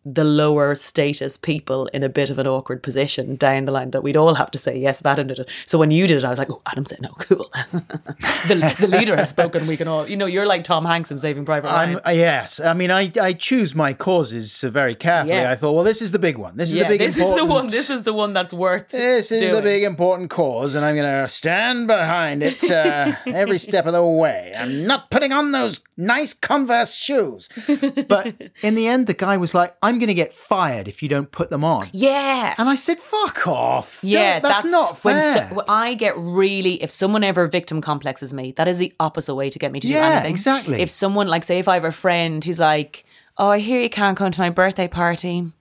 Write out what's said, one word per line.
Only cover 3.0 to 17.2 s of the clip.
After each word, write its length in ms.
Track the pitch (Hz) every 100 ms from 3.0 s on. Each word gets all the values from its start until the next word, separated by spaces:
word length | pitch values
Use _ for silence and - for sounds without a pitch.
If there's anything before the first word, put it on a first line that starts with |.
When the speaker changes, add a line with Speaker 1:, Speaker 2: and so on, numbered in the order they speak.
| 143 - 127 131
Speaker 1:
down 300 | 139 135 135
the 60 |
line 180 | 135 127
that 120 | 131
we'd 140 | 143 151
all 180 | 165
have 160 | 143 -
to 60 | 156
say 200 | 139 127
yes 220 | 135 135
if 60 | 143
Adam 200 | 147 131
did 140 | 131
it. 80 | 127 - -
So 100 | 160
when 140 | 151
you 160 | 160 190
did 100 | 143
it, 60 |
I 60 | 123
was 80 | 127
like, 100 | 135
"Oh, 120 | - -
Adam 140 | 135 139
said 160 | -
no. 80 | 131 -
Cool." 340 | - - - - -
<laughs> 100 | 170 - 156 - - - - 165
The, 260 | 180 151 -
the 60 | 196
leader 300 | 185 220 165
has 120 | 160
spoken. 380 | - 170 165 156
We 100 | 156
can 100 | 165
all, 200 | 156 127
you 80 | 202
know, 100 | 190
you're 200 | 185 208
like 180 | 180
Tom 200 | 170 160
Hanks 260 | 170 165 165
in 80 | 151
Saving 260 | 151 143
Private 240 | 143 147 151
Speaker 2:
I'm, 200 | 170 170
Speaker 1:
Ryan. 60 | 175 165
Speaker 2:
uh, 40 |
yes. 480 | 170 170 135 - -
I 120 | 165
mean, 180 | 170 180
I, 220 | 185 185 226
I 120 | 190
choose 400 | 175 - 262 175
my 180 | 156 143
causes, 720 | 131 185 180 120 113 107 -
uh, 60 | 131
very 240 | 135 131
carefully. 400 | 117 170 170 151 185
Speaker 1:
Yeah. 140 | 127
Speaker 2:
I 60 | 123
thought, 160 | 147
Well, 120 | 160
this 160 | 202 220
is 100 | 208
the 60 | 196
big 200 | 175 120
one. 180 | 90 104
This 140 | 170
is 40 | 190
the 40 |
Speaker 1:
Yeah, 60 | 180
Speaker 2:
big 120 | 202
Speaker 1:
this 80 | 311
is 60 |
the 60 | 294